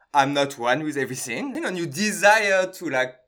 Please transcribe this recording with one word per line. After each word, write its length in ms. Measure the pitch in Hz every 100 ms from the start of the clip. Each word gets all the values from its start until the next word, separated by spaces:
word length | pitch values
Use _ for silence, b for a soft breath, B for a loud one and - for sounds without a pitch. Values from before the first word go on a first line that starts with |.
| _
I'm 180 | 143 135
not 240 | 143 139 139
one 240 | 120 135
with 140 | 156 139
everything." 680 | 131 131 127 120 277 277
And 140 | 339 185
you 80 |
desire 880 | 165 135 214 170 196 220 202 190 185
to, 160 | - 165
like, 280 | 131 127 -